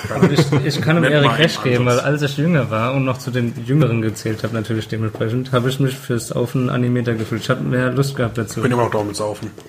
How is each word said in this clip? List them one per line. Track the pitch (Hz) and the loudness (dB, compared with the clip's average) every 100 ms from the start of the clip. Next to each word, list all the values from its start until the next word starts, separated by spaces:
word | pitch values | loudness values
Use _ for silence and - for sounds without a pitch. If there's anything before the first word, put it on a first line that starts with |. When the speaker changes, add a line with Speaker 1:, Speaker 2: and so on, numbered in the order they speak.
| - | -6
Speaker 1:
keine | 110 | 0
Speaker 2:
Aber | 185 | 2
ich, | 147 147 147 147 - | 4 2 2 0 -2
ich | |
kann | - 165 | 2 2
ihm | |
Speaker 1:
Nicht | 131 | 4
Speaker 2:
Erik | 147 139 | 4 4
Speaker 1:
mal | - | 4
Speaker 2:
recht | 165 - | 2 2
Speaker 1:
im | 135 | 0
Speaker 2:
geben, | 123 123 | 2 4
weil | 123 | 2
Speaker 1:
Ansatz. | 135 147 | 2 0
Speaker 2:
als | 143 | 0
ich | 139 | 0
jünger | 151 170 113 | 2 2 2
war | 110 117 | 0 0
und | 135 131 | 0 0
noch | 127 | -2
zu | - | -2
den | 127 117 117 117 | -2 -2 -2 0
Jüngeren | 143 156 113 | 2 4 2
gezählt | 110 107 117 110 | -2 -2 -4 -4
habe, | 110 | -2
natürlich | 113 107 113 104 | -4 -2 -4 -4
dementsprechend, | 110 110 - 113 120 131 | -4 -4 -2 -2 -2 0
habe | 131 120 | 0 0
ich | 135 | 0
mich | 135 131 | 0 -2
fürs | - 120 - | -4 -4 -2
Saufen | - 123 139 127 | -4 -2 0 0
animiert | 123 123 123 117 | 0 0 0 0
gefühlt. | 113 110 113 | -2 -2 -4
Ich | - | -2
hab | 135 | -2
mehr | 143 127 127 | 0 0 0
Lust | 123 139 | 0 0
gehabt | - 117 113 | 0 -2 -2
dazu. | 110 - | -6 -2
Speaker 1:
Ich | |
bin | 123 | 0
immer | 123 | 2
noch | 113 | 2
da | 107 | 0
mit | 104 101 | -2 -4
Saufen. | 107 104 107 - | -6 -6 -10 -14